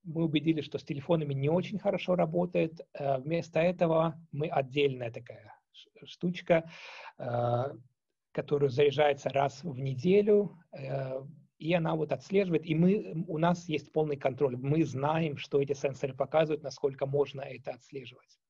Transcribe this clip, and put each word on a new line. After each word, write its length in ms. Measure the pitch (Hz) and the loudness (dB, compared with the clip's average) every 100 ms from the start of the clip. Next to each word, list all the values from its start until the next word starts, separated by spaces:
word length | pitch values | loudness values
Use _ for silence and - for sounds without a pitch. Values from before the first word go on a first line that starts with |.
мы 200 | 180 156 | -6 -2
убедились, 420 | 165 151 156 156 139 | 0 2 2 0 -2
что 120 | - | -10
с 60 | |
телефонами 500 | - 143 - 170 147 | -6 -8 0 0 0
не 160 | 139 139 | 0 2
очень 280 | 175 185 202 | 0 0 -2
хорошо 380 | 202 190 - 180 | -2 -2 0 0
работает. 640 | 165 175 180 180 165 165 - | 2 0 0 0 0 -4 -16
Э, 260 | - 139 135 | -6 -2 -2
вместо 400 | 139 170 165 160 | 0 -4 0 2
этого 560 | 175 175 170 160 165 160 - | 2 2 2 4 2 -2 -10
мы 160 | 143 165 | -4 0
отдельная 640 | 151 131 143 139 127 120 | 0 0 2 2 2 -6
такая 420 | 120 - 107 104 - _ | -8 -16 -20 -20 -20 _
ш-, 180 | - - - - | -20 -20 -20 -20
штучка, 640 | - 175 175 - 165 165 - - - - _ | -4 -4 -4 2 2 2 -18 -18 -18 -20 _
э, 460 | 131 120 120 120 135 - - _ _ _ _ | -4 -2 0 0 -2 -8 -20 _ _ _ _
которая 380 | - 143 147 139 | -8 -2 2 2
заряжается 600 | 123 147 135 147 139 135 | 4 4 4 2 2 0
раз 340 | 139 143 - | 0 0 -2
в 140 | 170 127 | -10 -6
неделю, 800 | 135 131 170 202 208 208 202 - _ | -4 0 4 4 6 4 4 -8 _
э, 500 | 147 135 139 131 131 139 - _ _ | -14 -8 -6 -4 -6 -10 -18 _ _
и 160 | 151 | 0
она 220 | 175 160 160 | 2 2 0
вот 180 | 151 | -2
отслеживает, 520 | 135 - 190 190 160 165 | -4 0 0 2 0 2
и 80 | |
мы, 520 | 160 180 208 - 165 175 | 4 4 4 -2 -8 -6
у 100 | 156 | 0
нас 300 | 170 175 - | 2 0 -2
есть 240 | 151 - | -6 -2
полный 240 | 156 156 143 | -2 0 0
контроль. 400 | 139 123 143 123 | -2 0 0 0
Мы 300 | 135 156 143 | 0 2 2
знаем, 500 | 127 143 160 165 139 | 0 0 0 0 -4
что 260 | - 143 | -2 0
эти 120 | 143 | 0
сенсоры 400 | 143 139 135 139 | -2 -4 -2 -6
показывают, 500 | - 135 156 156 151 | -4 0 2 2 0
насколько 420 | 135 - 143 135 139 | -6 -2 -2 -2 -2
можно 360 | 143 139 135 | 0 0 -2
это 300 | 139 127 135 | -12 -10 -12
отслеживать. 680 | 127 _ 139 120 123 _ _ | -12 _ -14 -14 -20 _ _